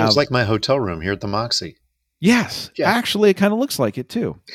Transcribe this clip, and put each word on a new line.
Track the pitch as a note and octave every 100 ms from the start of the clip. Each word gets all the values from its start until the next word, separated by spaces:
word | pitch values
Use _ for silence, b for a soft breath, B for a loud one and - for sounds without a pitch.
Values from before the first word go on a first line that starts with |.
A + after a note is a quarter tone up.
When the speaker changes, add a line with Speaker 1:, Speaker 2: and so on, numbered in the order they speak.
| A2+
Speaker 1:
have | C#3+
Speaker 2:
like | D3
my | B2+
hotel | G#2 G#2+ - C3+
room | G#2 E2
here | F2+
at | G2
the | G#2
Moxie. | G2 A#2 - E2 - _ _ _ _
Speaker 1:
Yes, | F3 A#3+ F#3 - - -
Speaker 2:
Yeah. | D#3
Speaker 1:
actually, | A#3 A#3 G3+ G#3
it | F#3+
kinda | G3+ A3
looks | C#4 -
like | A2+ B2+
it | B2+
too. | A#3+ C3 - -